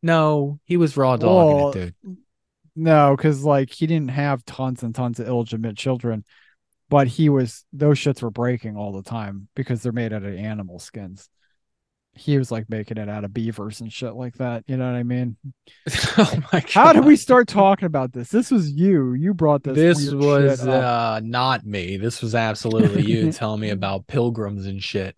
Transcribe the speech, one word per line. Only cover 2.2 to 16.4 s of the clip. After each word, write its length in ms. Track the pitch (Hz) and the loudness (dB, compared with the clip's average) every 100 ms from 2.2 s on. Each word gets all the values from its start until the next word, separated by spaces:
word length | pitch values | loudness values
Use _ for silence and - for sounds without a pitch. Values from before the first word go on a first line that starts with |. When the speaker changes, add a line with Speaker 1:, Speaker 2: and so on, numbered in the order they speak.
| _ _ _ _ 156 | _ _ _ _ _
Speaker 2:
no, 420 | - 160 151 143 139 | -4 4 6 6 4
'cause, 260 | 156 139 | 2 0
like, 260 | 143 143 131 | 2 2 0
he 160 | - 160 | -4 -2
didn't 240 | 160 135 | -2 -2
have 340 | 131 143 135 | -2 -2 -4
tons 380 | - - 131 127 | -6 -6 -6 -4
and 100 | 117 | -8
tons 280 | 113 123 113 | -4 -6 -4
of 80 | 113 | -4
illegitimate 480 | 123 113 113 113 104 | -4 -4 -6 -8 -6
children, 480 | 135 123 120 110 - _ _ _ _ _ _ | -4 -2 -4 -6 -10 _ _ _ _ _ _
but 180 | 143 135 | 2 2
he 220 | 123 156 | 2 2
was, 360 | 139 123 - _ | 2 0 -6 _
those 260 | 139 147 143 | -2 2 2
shits 220 | 147 131 | 0 -4
were 100 | 120 | -6
breaking 460 | 104 120 123 110 104 | -4 -4 -4 -6 -10
all 140 | 104 | -8
the 100 | 95 | -10
time 420 | 95 117 104 98 98 | -10 -10 -10 -12 -14
because 260 | - 131 120 | -12 -6 -4
they're 100 | 127 | -4
made 200 | 117 113 | -6 -6
out 120 | 107 | -6
of 100 | 101 | -10
animal 460 | 92 107 107 98 87 | -10 -8 -8 -10 -14
skins. 480 | - 113 95 98 _ _ _ _ _ _ _ _ _ | -18 -16 -16 -18 _ _ _ _ _ _ _ _ _
He 220 | _ - 143 | _ -2 0
was, 140 | 123 | 0
like, 180 | 113 110 | -6 -6
making 280 | 110 104 110 | -8 -8 -10
it 100 | 104 | -8
out 140 | 107 | -8
of 80 | 101 | -8
beavers 480 | 104 113 107 104 104 | -6 -6 -8 -12 -12
and 120 | 113 | -14
shit 220 | - 123 | -12 -12
like 200 | 110 123 - | -10 -14 -8
that. 260 | 127 117 - | -8 -8 -6
You 100 | 131 | -6
know 100 | 127 | -4
what 120 | 123 | -4
I 60 | |
mean? 320 | 120 123 123 110 | -4 -4 -4 -8
Speaker 1:
<laughs> 760 | 139 - _ _ - - - - | -18 -20 _ _ -8 -6 -2 2
Oh 160 | 208 202 | 2 2